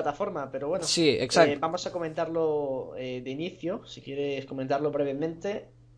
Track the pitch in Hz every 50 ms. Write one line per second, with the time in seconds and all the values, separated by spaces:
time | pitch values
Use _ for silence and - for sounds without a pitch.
0 | 147 147 - - 202 202 180 156 139 120 - 131 143 143 175 190 170 147 - 175
1 | 165 147 120 - 131 - - 180 165 147 143 135 147 165 170 180 - 185 180 175
2 | 170 160 156 170 165 160 165 165 160 156 151 151 147 135 135 131 98 82 76 101
3 | 127 127 127 127 123 131 135 143 165 180 180 - - 165 196 247 - - - -
4 | 117 143 139 143 143 143 139 135 135 - 135 135 131 131 143 139 151 147 143 143
5 | 143 139 135 143 156 165 165 165 - 202 208 - - - - - - - -